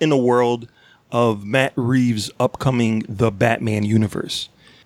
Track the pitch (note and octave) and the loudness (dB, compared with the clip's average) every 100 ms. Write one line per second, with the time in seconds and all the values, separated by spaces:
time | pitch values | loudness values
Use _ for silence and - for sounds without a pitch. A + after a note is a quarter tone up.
0 | D#3 C#3 B2 B2 A#2+ A#2+ A#2+ _ _ _ | 2 2 4 4 2 0 -6 _ _ _
1 | - A#2+ A#2 G#2 G2+ C3 C3+ - A#2 C3 | -6 0 0 0 -2 0 0 -2 0 2
2 | B2 G#2+ G2 - B2+ - C3+ B2 A2+ A2 | 2 0 -4 -2 -4 -2 -2 0 0 -2
3 | - G2+ A2+ G2 A#2 A2+ A2+ G#2+ G#2 A2 | -4 -2 -2 0 0 0 -2 -2 0 2
4 | G#2+ - - - - _ - - | 0 -4 -8 -8 -10 _ -20 -20